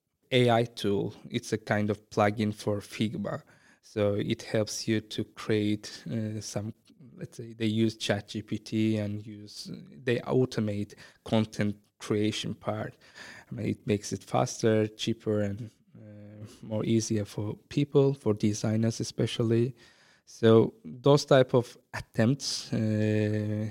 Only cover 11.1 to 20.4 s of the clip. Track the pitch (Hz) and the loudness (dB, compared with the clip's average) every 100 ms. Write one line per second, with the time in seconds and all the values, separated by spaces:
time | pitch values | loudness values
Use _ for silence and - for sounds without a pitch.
11.1 | _ - 113 110 - 104 104 _ - - | _ 0 0 0 -2 -4 -4 _ -12 -4
12.1 | 107 107 - 110 107 - 107 - - - | 0 0 -2 -6 -8 -8 -6 -8 -14 -20
13.1 | - - - - 123 101 107 - 104 - | -20 -20 -20 -14 -6 -4 -4 0 -2 -2
14.1 | 101 - 127 123 - 117 110 107 - - | -8 -2 0 0 0 2 2 2 -2 -6
15.1 | 113 110 104 101 101 113 _ _ 113 107 | -4 -2 -2 -2 -6 -12 _ _ -20 -20
16.1 | 104 104 107 107 - 113 107 107 113 - | -20 -20 -18 -18 -16 -6 -2 2 2 2
17.1 | 107 101 - 104 - - 147 143 143 139 | -2 -2 -6 -6 -8 -4 -2 2 4 4
18.1 | 139 107 104 107 104 113 110 113 - 110 | 2 0 2 0 0 0 0 0 -2 -6
19.1 | - 117 - 113 117 123 - - _ _ | -2 -2 0 2 2 0 -4 -20 _ _
20.1 | _ _ - | _ _ 2